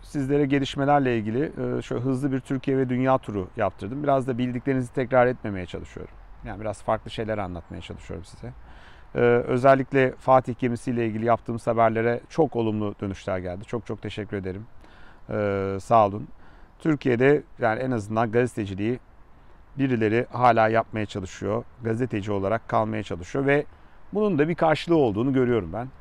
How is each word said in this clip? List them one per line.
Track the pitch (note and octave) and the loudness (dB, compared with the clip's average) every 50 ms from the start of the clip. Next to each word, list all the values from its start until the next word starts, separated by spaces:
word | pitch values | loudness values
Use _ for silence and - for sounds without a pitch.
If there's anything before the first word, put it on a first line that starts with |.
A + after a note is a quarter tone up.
| - | -20
Sizlere | - - D3+ C#3 C3 C#3+ C#3+ D3 | -8 -6 -4 -2 0 2 2 2
gelişmelerle | C3+ C#3 C#3+ C3+ C3+ - C#3 C#3 C#3 D3 C#3+ C#3 B2+ A#2+ A#2 | 4 2 0 0 0 -2 -2 2 4 4 4 4 2 0 0
ilgili, | G#2+ G#2+ A2 A#2+ D3 - G#2+ - B2+ B2 B2 B2 | 0 -2 -2 -2 -2 -4 -4 -6 -4 -4 -4 -4
e, | A#2 | -4
şöyle | - C3 B2 A#2+ | -4 -6 -4 -2
hızlı | C3+ C3+ B2+ C#3 C#3+ C3 | -2 -2 -2 -2 -2 -2
bir | C3+ | -4
Türkiye | B2 - C#3 C3 - - C3+ C3+ | -4 -4 -6 -4 -2 0 0 2
ve | C3+ B2 | 2 0
dünya | B2+ B2 C3 C3 C3 C3 | 0 0 2 2 2 2
turu | - - G#2+ G2+ F#2 F2+ - | 0 -2 -4 -4 -4 -6 -4
yaptırdım. | - G#2+ F#2+ - - - G2 B2 C#3 D3 | -2 -2 -2 -2 -4 -10 -8 -8 -6 0
Biraz | C#3 C#3 C3+ B2+ | 2 2 2 2
da | B2 C3 A#2 | -2 -2 -2
bildiklerinizi | B2 B2+ B2 B2+ - C#3 C3+ C3 B2+ A#2+ - | -2 -2 -4 -4 -2 -2 0 0 -2 -2 -4
tekrar | - C3 A#2 C3 B2+ B2 | -4 -4 2 4 4 4
etmemeye | B2 B2+ - - A2 G2+ F#2+ F2+ | 4 2 -2 -6 -8 -6 -6 -8
çalışıyorum. | F2 - F2+ E2+ - - - F2 - - - - - - - - | -8 -10 -12 -12 -12 -14 -14 -14 -14 -16 -20 -20 -20 -20 -16 -14
Yani | A#2+ G#2 F#2+ | -14 -12 -8
biraz | G#2+ G#2+ G2+ - - | -8 -8 -8 -8 -2
farklı | - A2 A2 - A2 | -2 -2 -2 -2 -10
şeyler | - - A2+ G#2+ A2 G#2 | -8 -8 -4 -4 -4 -4
anlatmaya | G2+ F2+ F2+ F2 E2 - F#2 F2+ | -4 -6 -8 -10 -12 -12 -14 -14
çalışıyorum | E2+ - F#2 F#2 - - - F2+ E2 | -12 -12 -14 -14 -12 -12 -12 -12 -12
size. | - - - - A#2 C3 - - - - - - - - - - - - | -14 -18 -16 -14 -14 -14 -16 -18 -20 -20 -20 -20 -20 -20 -20 -20 -8 -2
Ee, | - | 2
özellikle | A#2+ A#2+ A#2+ A#2+ B2 - B2+ B2+ A#2+ C3+ C3+ C3 C3 - - C3+ C3 B2+ B2+ - | 4 6 6 4 4 2 0 4 8 8 6 6 4 0 2 4 4 4 2 -2
Fatih | - - C3 C3 B2+ - A#2+ - | 2 6 6 6 6 2 -6 -2
gemisiyle | - B2 A#2+ A#2 - - B2 A#2 A#2 | -2 -2 -2 -2 -4 -4 -2 0 0
ilgili | A2+ G#2+ A2 A2 | -2 -2 -2 2
yaptığımız | A#2 A#2 A2 - - A#2 A2+ - | 2 2 0 0 -6 -8 -4 -2
haberlere | - A#2 A2 A2+ A2+ A2 A2+ A2+ A#2+ A#2+ A#2+ - - | -2 2 4 4 4 4 2 0 0 0 -2 -4 -10
çok | - - D#3+ C3+ - | 0 2 2 2 2
olumlu | A#2+ A#2 A2 G#2+ G#2+ G#2+ G#2 G2+ _ | -2 0 0 0 0 -2 -4 -4 _
dönüşler | - G2+ G2 - - - F#2+ F#2+ | -6 -6 -6 -6 -4 -4 -4 -4
geldi. | F2+ F2+ F2+ F#2+ - | -4 -6 -8 -10 -10
Çok | - - A#2+ - | -8 -8 -8 -6
çok | - A#2 G2+ - | -6 -10 -8 -8
teşekkür | G#2+ G2+ - G#2 G2 - | -10 -8 -8 -8 -6 -6
ederim. | G2+ F#2 F#2+ F#2 G2 A2 A#2 - - - - - - - - - - - - | -6 -4 -6 -8 -8 -10 -14 -18 -20 -20 -20 -20 -20 -20 -20 -20 -20 -12 -6
Ee, | - A2 G#2 G2+ G2 G2 G2 G2 G2 G2 | -4 -2 0 0 0 0 0 -2 -4 -4
sağ | F#2+ - A#2 A2+ G#2+ | -2 4 6 6 6
olun. | G2+ G2 G#2+ B2+ - - - - - - - - - - - | 4 2 -2 -8 -10 -14 -20 -20 -20 -20 -20 -20 -20 -20 -6
Türkiye'de | - E3 D#3 C#3 - C3+ B2 A2+ B2+ C#3 C#3+ D3 - - - - | 0 0 0 0 2 0 2 4 6 6 4 4 2 -6 -10 -2
yani | B2 A2+ A2 A2+ | 0 0 0 0
en | B2+ C3 | -2 -2
azından | C3 A#2 G#2 G#2 A2 A2 A#2 A#2 G#2 | -2 -2 -2 -2 0 0 0 2 2
gazeteciliği | A#2+ B2 B2 - - A2 G2 G2 F#2 G2+ A2 B2 B2 - - - - - - - - - - - - - - - C#3 | 2 2 2 -2 -4 -6 -6 -4 -4 -2 -4 -4 -4 -8 -18 -20 -20 -20 -20 -20 -20 -20 -20 -20 -20 -20 -18 -6 -2
birileri | C3+ C3+ B2+ A2+ A2+ G#2+ G#2 A#2 B2 - - | 0 0 2 2 2 2 2 2 0 -2 -2
hala | B2 B2 B2+ A#2 A2+ A2 A2 | 2 4 4 6 6 4 4
yapmaya | A2 A2+ A2+ - - A2 G#2+ | 4 2 0 0 -4 -6 -6
çalışıyor. | G2+ - G#2 F#2 F#2+ - - G2 G2 G#2 A#2 A#2 - - - A#2+ | -4 -6 -8 -8 -8 -10 -8 -4 -4 -2 -4 -4 -8 -16 -10 -4
Gazeteci | A2+ A2+ A2+ B2+ A#2+ - G#2+ G2 G#2+ G#2 | -4 -2 -2 -2 -2 -2 -4 -2 -2 -2
olarak | G2 F#2+ G2 G#2+ A2+ - - | -2 0 0 -2 -2 -2 -2
kalmaya | - A2+ A2 A2 A2 G#2+ G#2 | 0 0 0 0 -2 -6 -6
çalışıyor | - G2 E2+ F2 - - C#3 C#3 | -6 -8 -10 -10 -8 -6 -2 0
ve | C3+ C#3+ D3 C#3+ - - - - - - - - - - | 2 2 2 0 -2 -10 -20 -20 -20 -20 -20 -18 -8 -4
bunun | G3 G#3+ G#3+ F#3+ C#3 | -2 0 0 2 2
da | D3 D#3+ | 0 0
bir | F3 | 0
karşılığı | - F3 D#3+ D#3 C#3+ - - E3+ | 0 2 2 2 0 2 2 4
olduğunu | E3 C#3+ A#2+ G2 G2+ A#2+ C#3 C3+ | 4 4 4 2 2 0 2 2
görüyorum | B2+ B2+ A#2+ B2 A2+ F#2+ E2 E2+ | 2 2 2 2 0 0 -2 -6
ben. | G#2+ A#2+ - - - | -8 -8 -10 -14 -18